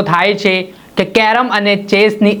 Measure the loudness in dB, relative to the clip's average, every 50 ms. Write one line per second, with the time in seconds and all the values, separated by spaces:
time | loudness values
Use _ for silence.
0 | 2 2 0 0 0 0 0 0 0 -2 -2 -2 -4 -8 -14 -20 -20 -8 -4 -4
1 | -4 0 0 0 2 2 2 0 0 0 -2 -2 0 0 -2 -2 -2 -2 0 2
2 | 2 2 2 2 0 0 0 2